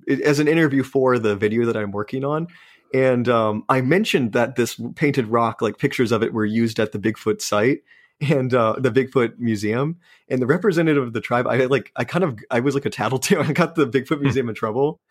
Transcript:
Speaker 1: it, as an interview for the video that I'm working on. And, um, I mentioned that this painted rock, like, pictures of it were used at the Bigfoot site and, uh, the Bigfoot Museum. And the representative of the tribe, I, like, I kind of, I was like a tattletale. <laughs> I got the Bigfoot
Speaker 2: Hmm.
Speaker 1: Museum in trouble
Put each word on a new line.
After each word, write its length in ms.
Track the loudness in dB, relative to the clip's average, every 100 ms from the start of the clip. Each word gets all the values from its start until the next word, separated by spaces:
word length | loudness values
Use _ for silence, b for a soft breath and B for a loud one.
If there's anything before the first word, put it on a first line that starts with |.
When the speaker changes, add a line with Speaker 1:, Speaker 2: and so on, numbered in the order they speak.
Speaker 1:
it, 140 | -4 0
as 200 | 2 2
an 100 | 2
interview 340 | 4 2 2
for 340 | 0 0 2 2
the 180 | 0 0
video 280 | 0 0 0
that 100 | -2
I'm 140 | -4
working 340 | -6 -6 -6
on. 220 | -4 -4 -6 b b b b
And, 360 | 0 2 2 2
um, 340 | 2 2 -2 0
I 100 | 0
mentioned 540 | 2 0 2 0 0
that 240 | 0 0 0
this 240 | -2 -4 -12
painted 320 | -2 0 0 0
rock, 340 | 0 0 -2
like, 160 | -4 -2
pictures 340 | -4 0 0
of 100 | 0
it 120 | 0
were 100 | -2
used 340 | -2 0 0 0
at 100 | -4
the 80 | -2
Bigfoot 400 | -4 -2 -4 -4
site 420 | -2 0 2 0 b b b _
and, 340 | 0 0 2
uh, 220 | 2 2 0
the 140 | 0
Bigfoot 480 | 0 2 0 0 -2
Museum. 580 | -2 0 0 -2 -2 -6 b b -6
And 140 | 0
the 60 | 2
representative 560 | 2 2 2 2 2
of 100 | 0
the 80 | -6
tribe, 260 | -2 0 2
I, 180 | 0
like, 280 | 2 0 -2
I 80 | -8
kind 220 | -4 -2
of, 120 | -2 -4 -4
I 80 | -2
was 160 | 0
like 100 | 0
a 40 | -4
tattletale. 540 | -4 -2 -2 0 0
<laughs> 40 | 2
I 60 |
got 220 | 0 0
the 120 | 2 0
Bigfoot 300 | 0 -2 -2
Speaker 2:
Hmm. 60 |
Speaker 1:
Museum 260 | 0 0 -4
in 60 |
trouble 440 | -4 -4 0 -2 -2 _